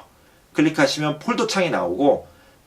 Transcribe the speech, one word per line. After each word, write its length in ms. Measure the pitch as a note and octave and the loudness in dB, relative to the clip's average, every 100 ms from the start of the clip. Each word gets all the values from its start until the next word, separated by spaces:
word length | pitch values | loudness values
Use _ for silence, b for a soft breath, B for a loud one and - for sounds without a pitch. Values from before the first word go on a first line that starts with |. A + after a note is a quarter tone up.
| - b b b b | -20 b b b b
클릭하시면 680 | - D#3 D3+ C#3+ D3+ D3+ C#3+ | 0 0 2 0 2 -4 -4
폴더 260 | - A#3+ A#3 | -4 -2 -2
창이 240 | F#3+ E3+ | 0 0
나오고 580 | B2+ - - C#3 - b b b b | -2 -2 0 2 2 b b b b